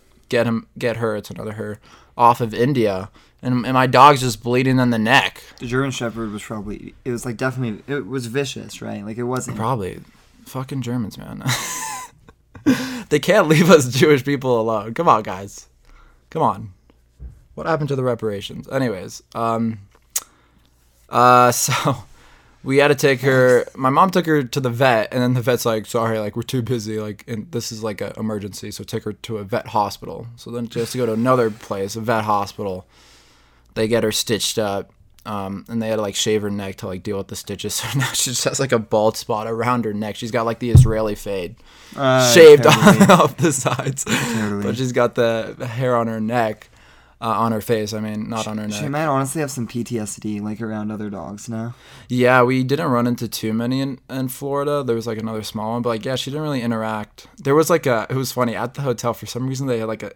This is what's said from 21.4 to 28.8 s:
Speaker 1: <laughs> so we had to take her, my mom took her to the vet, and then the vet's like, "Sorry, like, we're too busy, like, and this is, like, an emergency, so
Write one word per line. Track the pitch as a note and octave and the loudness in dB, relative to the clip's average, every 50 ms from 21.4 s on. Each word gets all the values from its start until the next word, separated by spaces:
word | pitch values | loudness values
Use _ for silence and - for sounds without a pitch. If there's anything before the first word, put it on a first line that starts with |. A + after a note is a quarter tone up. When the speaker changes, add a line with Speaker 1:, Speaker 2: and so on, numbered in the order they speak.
| B2 B2 | 6 6
Speaker 1:
<laughs> | |
so | B2 - - - B2 - - D3+ B2 - - - - - - - - - _ _ _ _ - | 4 2 0 -2 -2 -2 0 -2 -2 -4 -6 -16 -20 -20 -20 -20 -20 -20 _ _ _ _ -6
we | C3 C3+ C#3 | 0 4 4
had | C#3 D3 | 6 6
to | C#3+ | 4
take | C#3 - C#3 C3+ B2 | 4 4 2 2 4
her, | B2+ C#3 C3 C3 B2+ B2+ B2 A#2+ - - - | 2 2 4 6 6 6 6 4 2 0 -6
my | - C3+ C3 | -2 0 2
mom | C#3 D#3+ F#3 G3 | 4 4 4 4
took | F3 F#3 E3 | 4 0 2
her | D#3+ D#3 D3 C3+ | 2 2 0 0
to | A#2+ - D3 | -2 -4 -4
the | C3 B2 | -2 -2
vet, | A#2 A#2 C3+ C3 A#2+ A2 G#2 - - | 0 2 4 4 4 4 0 0 -2
and | B2+ | -2
then | B2 B2 B2+ | 0 0 0
the | B2+ | 0
vet's | A2 C3 B2 A2+ - | 0 0 0 0 0
like, | A#2+ A2 A2 G2 | 0 -2 -2 -4
"Sorry, | - - A#2 A2+ A2+ A2+ A2 | -4 -2 -2 0 0 0 -2
like, | G#2+ G#2 - | -4 -4 -6
we're | A#2+ | -6
too | A2+ - - C3 A#2 | -8 -4 -4 -4 -4
busy, | A2 B2+ A#2+ G2+ G#2+ A2 G#2+ | -2 -4 -4 -4 -6 -8 -8
like, | G#2+ G#2+ G#2 - - - | -8 -8 -10 -12 -12 -10
and | A#2+ G#2+ F#2+ F2 | -10 -10 -8 -8
this | - A#2+ A2+ - | -8 -8 -8 -8
is, | A#2 G#2+ A2 | -10 -8 -8
like, | A2 G#2 G2 | -8 -8 -6
an | G#2 G2 - - | -8 -10 -8 -8
emergency, | A2 G#2+ G#2+ G#2 G2+ G#2 F#2+ - - G#2+ | -6 -6 -6 -6 -8 -10 -12 -12 -14 -12
so | G#2+ - | -12 -14